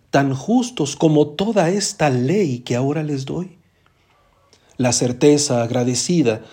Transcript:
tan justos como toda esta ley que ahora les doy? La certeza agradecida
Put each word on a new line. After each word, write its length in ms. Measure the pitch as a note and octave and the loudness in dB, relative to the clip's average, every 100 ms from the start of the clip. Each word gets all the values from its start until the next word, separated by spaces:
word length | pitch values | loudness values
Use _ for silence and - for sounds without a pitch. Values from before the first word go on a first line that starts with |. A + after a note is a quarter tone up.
| _ | _
tan 240 | C#3 C#3 | 0 0
justos 640 | C3+ - B3 A#3+ - C#3 - | -2 0 0 0 -4 -6 0
como 320 | E3 D3 D3 | 2 4 2
toda 420 | - G3+ G#3 E3 | 0 -2 0 0
esta 400 | G3+ - - D3+ | 0 -4 -2 0
ley 500 | B2 B2+ G3+ E3 A#2+ | 0 0 0 0 -4
que 140 | - | -4
ahora 280 | B2 C3+ D#3 | -2 -2 -2
les 220 | D3+ C#3 C3+ | -4 -6 -6
doy? 320 | D3 F#3+ - _ _ _ _ _ _ _ _ _ _ _ - | -8 -10 -14 _ _ _ _ _ _ _ _ _ _ _ -4
La 160 | B2 | -2
certeza 720 | A#2+ B2 B2 D3 D3 D3 A#2+ | 0 -2 4 4 4 2 -2
agradecida 800 | A2+ B2 B2 B2 - F3 A#2 G#2+ - | 0 -2 -2 -2 0 2 2 -2 -8